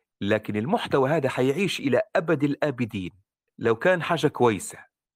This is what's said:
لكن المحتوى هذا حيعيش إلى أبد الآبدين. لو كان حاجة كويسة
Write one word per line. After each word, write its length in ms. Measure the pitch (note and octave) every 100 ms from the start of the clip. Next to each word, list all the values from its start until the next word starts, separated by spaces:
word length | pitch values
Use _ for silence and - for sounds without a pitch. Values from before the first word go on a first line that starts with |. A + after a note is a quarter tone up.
| _ -
لكن 340 | G2 G#2+ - G#2+
المحتوى 540 | A#2 A3+ - D3+ C3
هذا 200 | D#3+ C3
حيعيش 500 | B2+ C3 C#3 G3 -
إلى 220 | C3+ A#2+ - -
أبد 280 | E3+ D#3
الآبدين. 680 | C#3+ C#3 D3+ B2 A#2+ G#2 F2+ - _ _ _ -
لو 160 | A2 A2+
كان 280 | F3+ F#3
حاجة 240 | D3 E3+ D3
كويسة 500 | - A#2+ G2+ - - - _ _